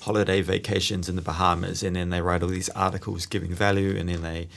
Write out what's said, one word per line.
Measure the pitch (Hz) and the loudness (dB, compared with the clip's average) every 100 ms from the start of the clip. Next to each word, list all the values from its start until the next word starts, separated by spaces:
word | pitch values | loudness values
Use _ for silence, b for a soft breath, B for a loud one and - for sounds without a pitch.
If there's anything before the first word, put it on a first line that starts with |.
holiday | 104 104 95 98 | 0 2 4 4
vacations | 90 98 - 95 - 95 90 | 4 0 0 -2 -2 -2 -2
in | 90 | -4
the | |
Bahamas, | 82 82 92 87 92 87 | -4 2 2 2 0 -2
and | 95 | -2
then | 90 87 | -2 0
they | 90 | 0
write | 87 87 | 2 2
all | 87 | 2
these | 92 - | -2 -4
articles | 95 95 92 - 87 - | 0 0 0 -6 -6 -4
giving | 101 85 | -4 -2
value, | 90 101 98 98 98 | 2 2 4 2 0
and | 87 | -2
then | 87 | -2
they, | 82 82 82 | -4 -6 -8